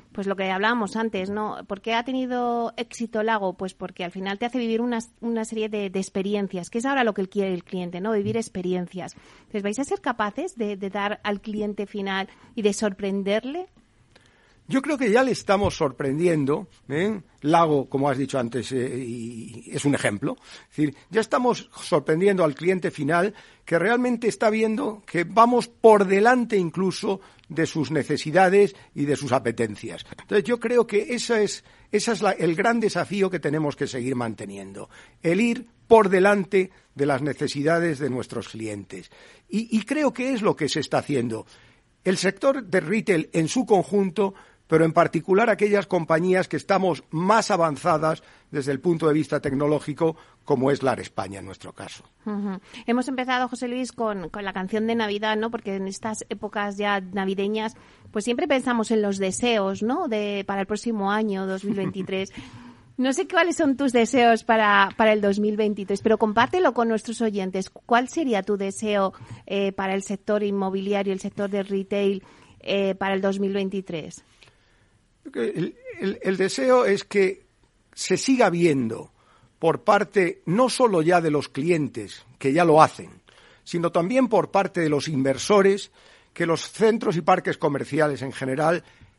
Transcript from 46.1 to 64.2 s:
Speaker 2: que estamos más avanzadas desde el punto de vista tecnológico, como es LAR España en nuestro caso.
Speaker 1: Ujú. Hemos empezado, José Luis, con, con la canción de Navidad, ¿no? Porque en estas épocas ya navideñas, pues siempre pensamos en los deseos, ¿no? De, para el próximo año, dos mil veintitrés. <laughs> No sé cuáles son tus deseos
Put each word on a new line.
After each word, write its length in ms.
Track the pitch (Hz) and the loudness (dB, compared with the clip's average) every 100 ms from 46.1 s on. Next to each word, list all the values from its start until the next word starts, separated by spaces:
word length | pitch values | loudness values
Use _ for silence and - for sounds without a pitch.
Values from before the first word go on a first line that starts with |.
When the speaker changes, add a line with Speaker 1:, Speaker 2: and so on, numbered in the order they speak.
| 160 185 185 - | 2 4 2 0
Speaker 2:
que 100 | 151 | -6
estamos 460 | - 196 190 147 - | 0 2 2 -2 -4
más 400 | 160 185 220 202 | -4 2 2 2
avanzadas 720 | 185 165 135 175 156 156 170 - - _ | 2 0 0 0 2 0 -2 -8 -20 _
desde 180 | 151 135 | -6 -4
el 80 | 135 | -2
punto 300 | 180 165 160 | 0 2 2
de 60 | |
vista 260 | 151 143 147 | 2 0 -2
tecnológico, 720 | 147 135 147 147 - 139 165 160 - _ | -2 -2 0 0 -2 -2 -2 -2 -12 _
como 260 | - 135 131 | -2 2 2
es 140 | 139 | 2
LAR 160 | 127 101 | 0 -2
España 400 | 92 - 95 98 | -6 -8 -8 -10
en 60 | 95 | -14
nuestro 260 | 90 - | -16 -18
caso. 320 | - 98 - - _ | -16 -16 -16 -20 _
Speaker 1:
Ujú. 360 | 214 208 202 190 - 254 233 | -8 -6 -6 -8 -14 -12 -4
Hemos 220 | 240 254 | -2 -2
empezado, 400 | 262 254 254 254 | -6 -2 -2 -2
José 180 | 240 247 | -4 -6
Luis, 240 | 247 247 | -6 -8
con, 380 | - 220 202 165 | -4 -4 -4 -8
con 160 | 208 | -8
la 80 | 196 | -8
canción 340 | 190 190 214 220 | -6 -4 -2 0
de 80 | |
Navidad, 420 | 226 214 208 214 214 | 0 -2 -2 -2 -2
¿no? 140 | 226 | -2
Porque 240 | 226 202 | -6 -6
en 140 | 196 190 | -6 -6
estas 360 | 196 220 214 - | -8 -8 -8 -10
épocas 480 | 214 208 214 202 196 | -10 -8 -6 -6 -4
ya 240 | 208 202 | -2 -2
navideñas, 760 | 185 196 190 196 196 220 220 - - - - | -4 -4 -2 -2 -2 -2 -4 -8 -20 -20 -10
pues 120 | 220 | -6
siempre 220 | 220 240 302 | -2 -2 2
pensamos 460 | 269 254 240 220 | 0 2 0 2
en 100 | 220 | 2
los 160 | 202 196 | 2 0
deseos, 640 | 190 185 240 220 190 190 | -2 0 0 2 0 -2
¿no? 240 | 220 311 320 | -2 -2 -2
De, 380 | 214 208 202 196 | -2 -2 -4 -4
para 140 | 196 | -4
el 80 | 190 | -4
próximo 420 | 208 233 220 196 | -4 -4 -2 0
año, 380 | 214 220 190 190 | 0 0 -2 -4
dos 160 | 190 | -4
mil 100 | 196 | -4
veintitrés. 580 | 196 190 190 185 190 196 - | -4 -4 -6 -6 -4 -6 -10
<laughs> 40 | - - - - - - | -18 -20 -20 -20 -14 -2
No 180 | 254 | -2
sé 120 | 277 285 | 0 0
cuáles 300 | 339 339 - | 2 2 2
son 220 | 302 254 | 0 2
tus 140 | 277 | 2
deseos 520 | 240 226 269 | 4 4 6